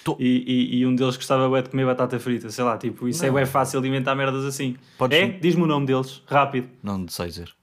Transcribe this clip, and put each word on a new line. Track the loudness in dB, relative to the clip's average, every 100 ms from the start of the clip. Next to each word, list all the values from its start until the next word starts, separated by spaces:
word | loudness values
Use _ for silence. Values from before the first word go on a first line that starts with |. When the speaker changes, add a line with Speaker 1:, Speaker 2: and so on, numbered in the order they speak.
Speaker 1:
Tô- | -6 0
Speaker 2:
E, | 2 2 2
e, | 0 2 2
e | 2
um |
deles | 2 0 -2
gostava | 0 2 4
bué | 2
de | 0
comer | 0 0
batata | 2 0 -2
frita, | -2 -4 -4
sei | -2
lá, | -2 -2
tipo, | -4 -4 -4
isso | 0
é | 0
Speaker 1:
Não. |
Speaker 2:
bué | 2 2
fácil | 2 0 0
de | -2
inventar | -2 0 0
merdas | 0 -2
assim. | -4 -4 -6 -6 _ -2
Speaker 1:
Podes | 2 2
Speaker 2:
É? | 2
Speaker 1:
me- | 0
Speaker 2:
Diz-me | 2 4
o | 2
nome | 2 2
deles, | 0 -2 -10 0
rápido. | 2 2 0 -6 -8
Speaker 1:
Não | -6 -6 -6
sei | -6 -8
dizer. | -8 -14 _